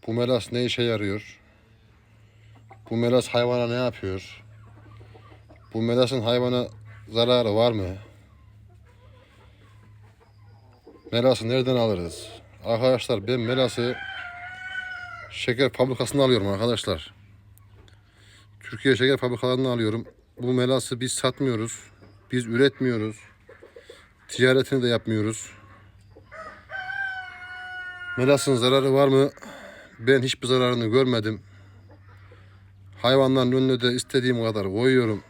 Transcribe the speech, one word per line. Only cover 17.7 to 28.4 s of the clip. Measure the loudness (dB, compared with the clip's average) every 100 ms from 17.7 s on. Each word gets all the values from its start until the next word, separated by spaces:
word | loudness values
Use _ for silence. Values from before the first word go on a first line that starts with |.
| -20 -20 -20 _ _ -20 -20 -20 -20
Türkiye | -16 -2 0 2
şeker | 2 2
fabrikalarından | -2 -2 -2 0 0
alıyorum. | 0 0 -2 -8 -20 _ -8
Bu | -2
melası | 0 2 0 -2 -6
biz | -4
satmıyoruz. | -2 -2 0 -2 -2 -4 -10 -18 -20 -20 -20 _
Biz | -4 -2
üretmiyoruz. | 4 2 4 -2 0 -4 -8 -20 _ -20 -20 -20 -20 -20 -20 -20 _ -14
Ticaretini | 2 4 4 2 0
de | 2
yapmıyoruz. | 0 0 -2 -2 -4 -12 -20 -20 -20 -20 -20 -20 -20 -20 -20 -18 -20 -14 -12 -8 -6 -6 -8 -12 -16 -16 -14 -14 -12 -14 -14 -8 -2
Melasın | 2 2